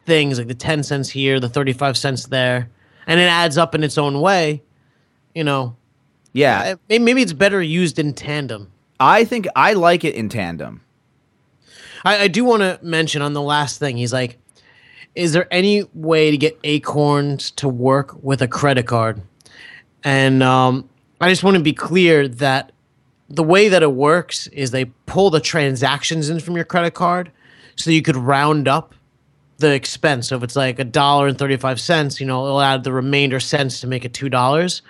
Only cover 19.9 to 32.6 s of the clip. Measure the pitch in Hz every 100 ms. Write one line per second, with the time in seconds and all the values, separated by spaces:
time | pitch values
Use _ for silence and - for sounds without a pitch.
19.9 | _ 143 135 135 131 131 131 127 131 -
20.9 | _ _ _ 175 185 185 196 156 151 -
21.9 | 180 175 156 139 117 139 135 - _ _
22.9 | _ _ _ _ 151 160 190 214 185 151
23.9 | 131 147 175 160 - - 147 131 131 127
24.9 | - - 180 196 156 - 165 139 131 131
25.9 | 139 - 160 147 165 147 175 160 175 170
26.9 | - 175 180 175 _ _ - - - 160
27.9 | 160 156 131 123 139 147 151 131 147 -
28.9 | _ _ _ _ _ _ _ 151 135 -
29.9 | - 160 131 123 131 120 143 131 123 127
30.9 | 147 143 143 143 127 139 135 131 123 -
31.9 | 165 147 139 135 131 135 139